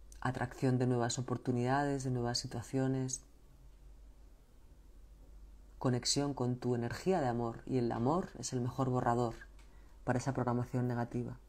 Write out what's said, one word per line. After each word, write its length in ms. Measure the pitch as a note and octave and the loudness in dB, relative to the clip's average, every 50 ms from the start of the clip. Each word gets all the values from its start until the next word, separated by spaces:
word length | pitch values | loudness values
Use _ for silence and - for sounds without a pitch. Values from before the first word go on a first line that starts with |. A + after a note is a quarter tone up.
| - - - - | -20 -20 -18 -6
atracción 580 | - B2 C3 - B2 - - - - C3 B2+ B2 | -4 -4 -2 -2 -4 -6 -4 0 2 4 4 4
de 80 | B2+ | 4
nuevas 320 | B2 B2+ A#2+ A#2 A#2 - - | 4 4 4 4 2 0 -2
oportunidades, 840 | B2 - B2 A#2+ - - B2+ A#2+ A#2+ B2 C3 C#3 C#3+ C#3+ C#3 C#3 C3 | -2 -2 -2 -2 0 2 2 2 4 4 4 2 2 2 0 0 0
de 60 | C3+ | 0
nuevas 280 | B2+ B2 A#2+ A#2+ A#2+ - | 0 0 0 0 0 -2
situaciones, 840 | - B2+ - A2+ G#2+ - - C3+ C3 C3 C3 C3 C3 C3 C3 - - - - - - - - - - - - - - - - - - - - - - - - - - - - - - - - - - - - - - - - - - - - - - - - - - - - - | -4 -4 -6 -6 -6 -2 0 2 2 2 2 2 0 -2 -4 -6 -8 -14 -20 -20 -20 -20 -20 -20 -20 -20 -20 -20 -20 -20 -20 -20 -20 -20 -20 -20 -20 -20 -20 -20 -20 -20 -20 -20 -20 -20 -20 -20 -20 -20 -20 -20 -20 -20 -20 -20 -20 -20 -18 -18 -18 -18 -18 -20 -20 -20 -10 -2
conexión 520 | - C3+ B2 A#2+ - - - C#3 C#3+ C#3+ C3+ | 0 2 2 2 2 0 0 0 0 0 0
con 240 | - B2 B2 B2 | 0 0 0 0
tu 200 | B2+ - B2 B2 | 0 0 0 0
energía 440 | A#2 A#2 A#2+ A#2 - - F#3 F#3+ F3 | 0 0 -2 -4 -2 0 2 2 4
de 60 | C#3 | 4
amor, 360 | B2 A#2 A#2 A#2+ A#2 A#2 - - | 2 2 2 0 -2 -4 -6 -6
y 120 | - C3 B2+ | 0 0 2
el 120 | A#2+ A#2 | 2 2
amor 380 | A#2 A2+ A#2 B2+ D#3 F3+ G3+ - - - | 2 2 2 4 4 2 0 -2 -6 -8
es 140 | B2 - - | -8 -4 -2
el 80 | B2+ | 0
mejor 280 | A#2+ B2 - - C3 B2+ | -2 -2 0 0 0 2
borrador 460 | B2+ B2+ B2 A#2+ A#2 A#2+ B2 A2+ A#2 - - - - - - - - - - - - - - | 2 2 4 4 4 4 2 2 0 -6 -12 -16 -18 -20 -20 -20 -20 -20 -20 -20 -20 -8 -2
para 160 | - A#2+ B2+ | 0 0 2
esa 120 | - C#3 B2+ | 2 0 0
programación 540 | B2+ B2 B2 A#2+ A#2+ B2 - - B2+ B2 | 0 2 2 2 0 0 0 0 0 0
negativa. 520 | B2 A#2+ A#2+ A#2 A#2 - B2 A#2+ A#2 B2 - - | 2 0 0 -2 -2 -2 -4 -4 -4 -8 -10 -14